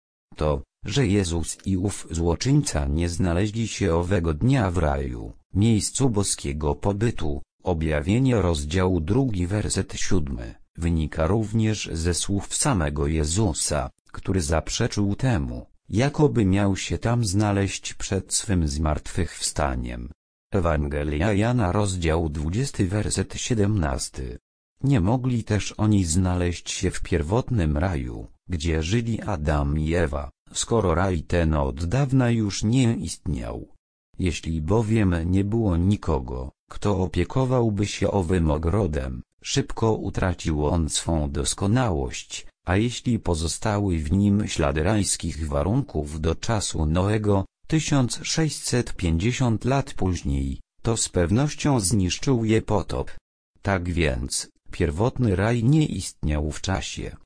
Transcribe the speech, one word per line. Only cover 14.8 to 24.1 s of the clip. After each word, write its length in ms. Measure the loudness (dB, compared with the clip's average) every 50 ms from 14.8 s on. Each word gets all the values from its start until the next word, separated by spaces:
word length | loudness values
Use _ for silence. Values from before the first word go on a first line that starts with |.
| -2 -2 0 0 0 0 0
temu, 500 | 0 0 0 0 0 -2 -4 -6 -8 -12 -14 _ _ _ -4
jakoby 560 | 0 0 0 0 2 4 2 4 4 4 4
miał 300 | 4 4 4 2 2 0
się 220 | -2 -2 -4 -4 -2
tam 280 | 0 0 0 0 0
znaleźć 680 | 0 0 2 2 2 2 2 0 0 -2 -6 -10 -10 -8
przed 400 | -8 -4 -2 -2 -2 -2 -2 -4
swym 340 | -4 -2 0 0 2 2 0
zmartwychwstaniem. 1400 | 0 0 0 0 0 -2 -4 -6 -4 -4 -4 -4 -4 -6 -8 -4 -2 0 0 0 -2 -4 -6 -6 -8 -10 -10 -12 -14 -18 _ _ _ _ _ _
Ewangelia 840 | -2 0 2 2 2 2 0 -2 -2 -2 -2 -2 0 0 0 2 2
Jana 380 | 2 2 2 2 2 0 0
rozdział 580 | 0 0 0 0 -2 0 0 0 2 2 0 -2
dwudziesty, 580 | -2 -4 -4 -2 -2 -2 -4 -2 -2 -2 -2 0
werset 480 | 0 -2 -2 -2 -2 -2 -2 -2 -4
siedemnasty. 1000 | -6 -4 -2 0 2 2 2 2 2 0 0 -2 -4 -6 -8